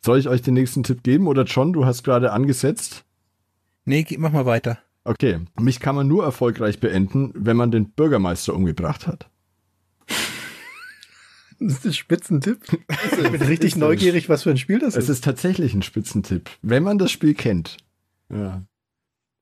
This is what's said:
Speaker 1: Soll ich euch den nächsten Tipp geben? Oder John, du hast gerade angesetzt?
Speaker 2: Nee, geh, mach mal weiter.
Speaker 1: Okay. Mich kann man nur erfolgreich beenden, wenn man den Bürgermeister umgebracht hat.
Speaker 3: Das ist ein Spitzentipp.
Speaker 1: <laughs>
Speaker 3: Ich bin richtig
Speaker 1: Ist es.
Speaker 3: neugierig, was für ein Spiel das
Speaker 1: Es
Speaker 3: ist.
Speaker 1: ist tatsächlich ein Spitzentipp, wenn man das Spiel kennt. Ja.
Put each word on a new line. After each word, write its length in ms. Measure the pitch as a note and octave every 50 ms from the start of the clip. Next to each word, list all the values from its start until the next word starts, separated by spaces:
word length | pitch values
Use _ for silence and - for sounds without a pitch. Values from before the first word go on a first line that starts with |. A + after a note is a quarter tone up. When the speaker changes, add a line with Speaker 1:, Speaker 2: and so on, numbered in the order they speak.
| -
Speaker 1:
Soll 160 | C#3 B2+ C3+
ich 80 | C3+ C#3+
euch 140 | B2+ B2 B2
den 120 | C3+ B2+
nächsten 300 | B2+ C3 B2 - C#3+ B2
Tipp 180 | - B2+ B2 -
geben? 240 | B2+ B2+ D#3+ G3
Oder 160 | E3 C#3 C3+ B2+
John, 300 | - - B2+ C3+ E3 F3+
du 120 | E3 C3
hast 200 | B2+ B2 B2 -
gerade 260 | C#3 B2+ A#2+ B2 A#2+
angesetzt? 720 | G2+ G#2+ C3+ C#3 C3 - - C3+ D#3+ - - - - - _ _ _ _ _ _ _ _ _ _ _ _ _ _ _ _ _
Speaker 2:
Nee, 180 | - C3+ D3+ D#3+
geh, 140 | - E3+ -
mach 120 | D#3+ D#3+
mal 160 | D3+ D3+ B2+
weiter. 320 | A#2+ A#2 A#2 - A#2+ A#2 - _ _ _ _ _
Speaker 1:
Okay. 380 | - A2+ - - B2+ F#2 E2 F2 - _ -
Mich 220 | A2 C3 B2+ -
kann 160 | - C#3+ C#3
man 100 | C#3+ C#3
nur 160 | C#3 D3+ G3+ F#3+
erfolgreich 560 | D3+ B2 - C3 A#2+ G#2+ - A#2 G#2 G2+ -
beenden, 540 | - A2 F2 F#2+ G2 F#2+ - C3+ C#3 B2+ -
wenn 220 | - G2+ A2+ A2+
man 160 | A#2+ A#2+ A#2+ A2+
den 180 | A2+ G#2+ G#2
Bürgermeister 640 | _ - D3+ D#3+ C#3 A2 F#2+ F2 F2 F2 - - -
umgebracht 540 | F#2 F#2+ F2 D#2 - E2+ D#2 - - - -
hat. 200 | - - - _ _ _ _ _ _ _ _ _ _ _ _ _ _ _ _ - - - - - - - - - - - A5 A#5+ C6 - - C6+ - - - - _ - - _ _ - _ _ - _
Speaker 3:
Das 120 | - G3+ C#3
ist 140 | - -
ein 60 | A3+ C#3+
Spitzentipp. 680 | - - _ E3 E3+ - - F3+ C#3+ C3 F#3+ A#3+ - - -
Speaker 1:
<laughs> 80 | - E3 - _ D3+ - - G#3 - F#3
Speaker 3:
Ich 100 | D3 - -
bin 100 | D3+ C#3
richtig 280 | C3+ D#3+ E3 - F3+
Speaker 1:
Ist 40 | -
es. 60 | E3+
Speaker 3:
neugierig, 480 | D3+ D3+ D#3+ G3+ G3 F3+ F3 F3 D#3+ -
was 160 | D#3+ C#3+ -
für 60 | F3+
ein 60 | D3 C3
Spiel 200 | B2+ - F#3+ A#3
das 160 | D#4+ C4 -
Speaker 1:
Es 100 | B2+ A#2+
Speaker 3:
ist. 60 | C3
Speaker 1:
ist 140 | C#3+ B2+ -
tatsächlich 500 | D3 B2+ - - F3+ F#3 - E3+ B2 -
ein 80 | G2+ F#2+
Spitzentipp, 680 | - _ G#2+ G#2 - - G#2+ G2 - F#2+ F2 - - - _ -
wenn 220 | G#2+ A#2 C3+ E3
man 140 | G3 G#3 G3+
das 120 | F#3 E3
Spiel 240 | - - - D3+ D3
kennt. 440 | - - B2 G#2 F2 D#2 - - - _ _ _ _ _ _ _ _ _ _
Ja. 320 | - G#2 G#2 G2 F#2+ F#2+ F#2 _ _ _ _ _ _ _ _ _ _ _ _ _ _ _